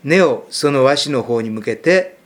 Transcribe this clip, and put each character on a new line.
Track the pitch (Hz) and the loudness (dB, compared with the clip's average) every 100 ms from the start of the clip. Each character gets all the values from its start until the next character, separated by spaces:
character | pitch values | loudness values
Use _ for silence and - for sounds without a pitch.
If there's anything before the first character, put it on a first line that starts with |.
「根 | 139 170 | 0 2
を | 175 113 - | 2 0 -6
そ | - 147 | -4 -2
の | 143 131 | 2 2
鷲 | 143 143 | 2 -2
の | 139 | -4
方 | 113 117 | -2 -4
に | 113 | -4
向 | 110 | -6
け | 107 110 | -6 -4
て | - 185 185 - | 2 2 0 -8